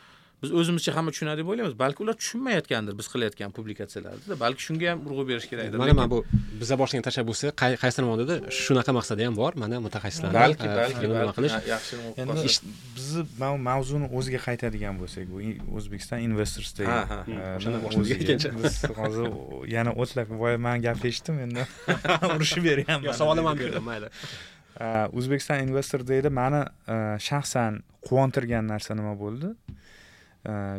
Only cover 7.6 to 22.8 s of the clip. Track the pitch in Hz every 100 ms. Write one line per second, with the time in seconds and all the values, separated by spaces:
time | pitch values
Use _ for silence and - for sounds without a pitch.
7.6 | 127 123 127 120 127 113 127 170 - -
8.6 | - 131 120 127 - 104 120 107 131 175
9.6 | 107 123 110 107 101 - - 107 127 151
10.6 | 107 104 123 131 104 113 110 101 143 110
11.6 | 107 113 - 120 117 110 127 147 147 -
12.6 | - 104 127 117 135 160 156 120 135 143
13.6 | 123 131 131 147 139 123 131 127 - 120
14.6 | 120 110 104 95 90 - 92 95 107 110
15.6 | - 101 104 101 - 120 117 107 107 -
16.6 | - - 101 120 95 104 95 110 95 92
17.6 | 104 117 110 107 104 135 156 135 147 113
18.6 | 147 - 139 110 107 110 117 90 65 67
19.6 | 65 113 117 113 123 131 110 110 117 117
20.6 | 120 120 117 117 123 117 - 156 123 120
21.6 | 127 - - 175 - 165 180 156 151 160
22.6 | 170 139